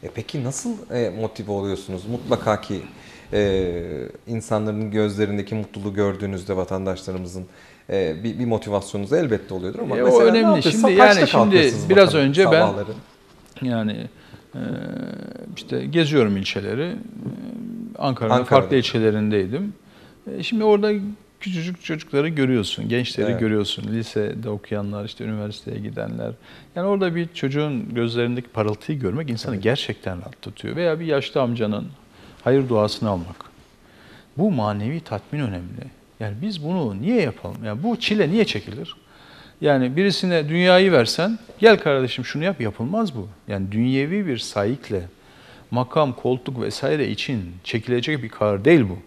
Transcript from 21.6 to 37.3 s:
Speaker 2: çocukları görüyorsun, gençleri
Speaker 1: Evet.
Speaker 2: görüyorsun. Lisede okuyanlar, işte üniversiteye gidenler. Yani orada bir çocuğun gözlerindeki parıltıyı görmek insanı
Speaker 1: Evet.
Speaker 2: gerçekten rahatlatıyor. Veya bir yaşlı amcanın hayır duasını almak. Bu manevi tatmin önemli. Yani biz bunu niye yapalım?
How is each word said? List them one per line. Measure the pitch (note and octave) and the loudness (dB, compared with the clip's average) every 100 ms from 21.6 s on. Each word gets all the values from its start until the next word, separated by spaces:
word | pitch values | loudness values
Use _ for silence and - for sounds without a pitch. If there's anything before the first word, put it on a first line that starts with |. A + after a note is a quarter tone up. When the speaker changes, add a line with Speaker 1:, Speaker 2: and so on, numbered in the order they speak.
| E3 F3+ | -4 -8
Speaker 2:
çocukları | - D#3+ - C#3 D3+ | -6 -8 -2 0 0
görüyorsun, | D#3 C3+ B2+ G2 - G#2+ | 2 2 2 0 -4 -2
gençleri | A#2+ A#2+ - G#2+ | -2 -2 -2 -2
Speaker 1:
Evet. | A#2 | 0
Speaker 2:
görüyorsun. | A2+ G#2+ G2 - G#2 | 2 0 0 -4 -4
Lisede | A2+ A2 - G#2 A2 A2 | -6 -4 -4 -4 -4 -8
okuyanlar, | G#2 - G#2 G2+ G2+ G#2 | -8 -6 -6 -6 -8 -10
işte | - | -10
üniversiteye | A2+ G#2+ G#2 G#2 - A2 | -8 -6 -8 -10 -10 -10
gidenler. | A2 A2 A2 A#2 A2+ A#2 - - - - | -10 -8 -8 -6 -8 -10 -18 -20 -14 -6
Yani | F#3 | -2
orada | G3+ F#3 E3+ | 0 0 -2
bir | E3+ | -6
çocuğun | - C#3 C#3+ D3+ C3 G#2+ | -4 -4 -2 -2 -4 -4
gözlerindeki | A#2 A#2 A#2 A#2+ B2 B2 | -2 -2 0 -2 -2 -6
parıltıyı | - G#2+ G#2+ - D3+ | -2 -2 -2 -6 -4
görmek | G#2+ A2+ D#3 | -2 -4 -4
insanı | A2+ - A2 | -6 -6 -2
Speaker 1:
Evet. | |
Speaker 2:
gerçekten | G#2 C3+ - A2 - F2+ | 0 0 -2 -8 -8 -10
rahatlatıyor. | - - - - A2+ A#2 | -12 -16 -16 -12 -8 -2
Veya | F3 D#3+ | -2 -2
bir | E3+ | 0
yaşlı | C#3+ - D3+ | -2 0 -2
amcanın | B2+ A#2 G#2+ G#2 - - - - - - | 0 0 -2 -2 -6 -14 -20 -20 -20 -6
hayır | - C3 B2+ | 2 2 4
duasını | A2+ G#2 - A2+ | 2 2 0 -2
almak. | F#2+ F2 F2+ - - - _ - - - - - - | -2 -4 -12 -20 -20 -20 _ -20 -20 -20 -20 -18 -2
Bu | G#3 | 0
manevi | D3+ G#2+ G2+ G#2+ D#3+ | 2 0 -2 -4 -6
tatmin | D#3 G#2 - D3 | -6 -10 -6 -6
önemli. | C3 F#2 F2+ G2 - - _ _ | -4 -6 -10 -14 -16 -20 _ _
Yani | A2 G#2 | -10 -6
biz | F#3+ F#3 | -8 -6
bunu | D3 F3+ C3+ G2 | -4 -2 -2 -4
niye | C#3+ A#3+ | 0 2
yapalım? | D3+ | 0